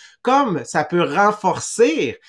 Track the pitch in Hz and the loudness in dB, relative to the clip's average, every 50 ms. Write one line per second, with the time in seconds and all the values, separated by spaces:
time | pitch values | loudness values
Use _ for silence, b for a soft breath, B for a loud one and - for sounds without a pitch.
0 | B B B B - 240 262 277 285 233 175 143 120 - - 170 151 - 175 175 | B B B B -2 0 2 2 2 0 -2 -4 -6 -4 -4 -4 -2 0 0 0
1 | 170 139 143 180 202 208 208 208 - 185 156 127 - - - - 233 285 330 269 | 0 0 2 2 2 2 2 0 -2 -2 -2 -2 -6 -6 0 2 2 2 4 0
2 | 160 120 101 B B | -2 -4 -4 B B